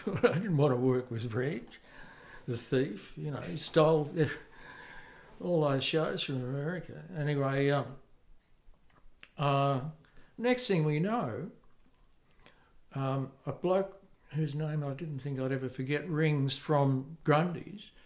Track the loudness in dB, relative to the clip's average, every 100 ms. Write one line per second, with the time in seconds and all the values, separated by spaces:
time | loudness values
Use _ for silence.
0 | -4 2 2 2 0 4 4 4 2 2
1 | 0 -6 -4 -2 -2 -4 -10 -20 -20 -20
2 | -20 -20 -20 -14 -8 -6 0 0 0 -4
3 | -12 -10 -8 -6 -6 -6 2 6 6 6
4 | 2 2 2 2 -12 -20 -20 -18 -18 -18
5 | -18 -20 -20 -8 0 4 4 2 2 0
6 | 0 -2 -4 -4 -2 -4 -4 -6 -8 -14
7 | -10 -4 0 0 2 2 4 2 0 -10
8 | -20 -20 -20 -20 _ _ -20 -20 -20 -20
9 | -20 -20 -14 -2 2 4 2 0 -2 -10
10 | -20 -20 -20 -2 0 0 2 2 2 2
11 | 0 0 -2 -4 -8 -14 -20 -20 -20 _
12 | -20 _ _ _ -20 -20 _ -20 -10 -4
13 | -2 -2 -4 -8 -8 -4 0 2 0 -8
14 | -20 -20 -6 -2 -2 -2 -4 -2 -4 -6
15 | -6 -6 -4 -2 -2 -2 -4 -4 -2 -2
16 | 0 2 4 4 0 -2 2 4 4 2
17 | -2 -4 4 4 4 -2 -10 -14 -16 -20